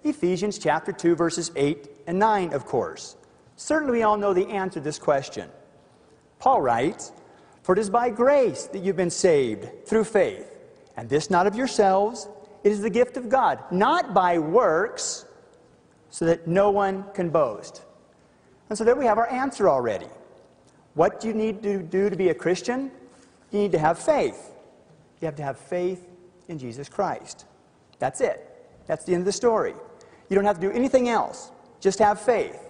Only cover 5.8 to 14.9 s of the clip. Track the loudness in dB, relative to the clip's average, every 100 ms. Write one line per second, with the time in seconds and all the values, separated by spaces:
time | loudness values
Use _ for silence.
5.8 | _ _ _ _ _ _ 2 2 2 0
6.8 | 0 -4 -16 -20 -20 -20 -20 _ 0 0
7.8 | 2 0 0 2 4 4 2 -2 -10 -6
8.8 | -4 -2 -2 2 4 4 2 -4 -10 -18
9.8 | -2 0 2 2 0 -2 -16 -20 -20 -20
10.8 | -18 -16 -2 -2 2 2 2 0 -4 2
11.8 | 4 4 0 -4 -16 -18 -20 -2 0 0
12.8 | 0 0 0 -2 -2 2 2 0 -4 0
13.8 | 2 2 2 2 2 2 2 4 4 2
14.8 | 0